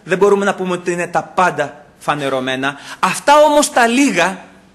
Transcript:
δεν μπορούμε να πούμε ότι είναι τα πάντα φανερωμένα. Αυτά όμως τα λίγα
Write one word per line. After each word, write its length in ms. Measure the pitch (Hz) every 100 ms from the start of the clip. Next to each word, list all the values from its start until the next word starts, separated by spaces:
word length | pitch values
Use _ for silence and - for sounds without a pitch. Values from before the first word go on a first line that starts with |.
δεν 140 | - 175
μπορούμε 280 | 202 196 196
να 100 | 190
πούμε 180 | 185
ότι 180 | 175 175
είναι 160 | 175 170
τα 160 | 170
πάντα 640 | 151 - 180 147 139 - - _
φανερωμένα. 760 | - 147 139 131 127 131 139 139 - -
Αυτά 400 | 185 - - 294
όμως 320 | 302 294 285
τα 160 | 254 233
λίγα 580 | 240 277 170 170 190 - - _